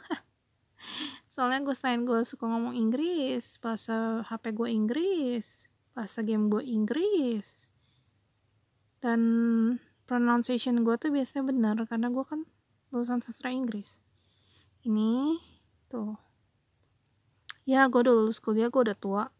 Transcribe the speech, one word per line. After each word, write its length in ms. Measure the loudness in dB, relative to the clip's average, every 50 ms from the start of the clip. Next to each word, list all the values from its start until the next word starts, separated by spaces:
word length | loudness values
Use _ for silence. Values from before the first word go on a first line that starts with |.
| -10 -8
<laughs> 1200 | -8 -8 -10 _ _ _ _ _ _ _ _ _ _ -20 -18 -14 -12 -12 -12 -12 -12 -16 -20 _
Soalnya 320 | -6 -2 0 0 0 0
gue, 140 | -2 -2 -4 -2
selain 240 | -2 -2 0 0
gue 240 | 0 0 0 0 0
suka 240 | -2 -6 -6 -4 -2
ngomong 240 | -2 -2 -2 -2 -2
Inggris, 880 | 0 0 2 2 0 0 0 0 0 0 -2 -2 -4 -6 -8 -12 -10
bahasa 640 | -6 -6 -6 -6 -4 -4 -4 -2 -2 -2 -4 -4 -6
H 40 | -6 -8 -8
P 80 | -6 -6
gue 160 | -4 -4 -2
Inggris, 1040 | 0 0 0 0 0 0 0 0 0 0 0 0 -2 -2 -4 -6 -8 -14 -20 -20 _ _ _ _ _ _
bahasa 320 | -10 -10 -8 -6 -4 -2
game 240 | 0 0 2 2 2
gue 80 | 2 0 -2
Inggris, 1040 | -2 0 0 0 0 0 0 0 2 2 2 2 0 -2 -4 -6 -10 -16 -20 -20 -20 _ _ _ _ _ _ _ _ _ _ _ _ _ _ _ _ _ _ _ _ _ _ _ _ _ _
dan 240 | -2 0 2 2 4 4 4 4 4 4 4 4 4 2 0 -2 -6 _ _ _ _ -4
pronunciation 720 | 0 2 4 4 4 2 2 0 -2 -2 0 2 2 4
gue 160 | 4 2 2 2
tuh 160 | 0 0 0
biasanya 300 | 0 0 -2 -4 -4 -2
benar 320 | 0 2 2 2 2 2 0 -2
karena 240 | -2 -2 -2 -2 0
gue 140 | -2 -4 -4
kan 160 | -4 -6 -8 -8 -10 _ _ _ _ _ _ _ _
lulusan 320 | -6 -4 -2 -2 -2 -2
sastra 320 | -4 -6 -10 -8 -6 -6 -4
Inggris. 480 | -2 -4 -4 -4 -6 -10 -12 -18 _ _ _ _ _ _ _ _ _ _ _ _ _ _ _ _ _
Ini 560 | -2 0 2 2 2 2 2 2 2 0 0 -2 -4 -10 -20 _ _ _ _ _ _
tuh. 320 | _ -8 -8 -6 -8 -8 -12 _ _ _ _ _ _ _ _ _ _ _ _ _ _ _ _ _ _ _ _ _ _ _ _ _ -18 -18 _
Ya, 240 | _ 2 4 6 6
gue 160 | 6 6 4
udah 120 | 6 6 6 6
lulus 240 | 4 2 0 -2
kuliah, 240 | -2 -2 0 2 2
gue 160 | 2 2 2 2 2
udah 80 | 0 -4
tua 320 | -4 -4 -2 -2 -4 -6 -10 _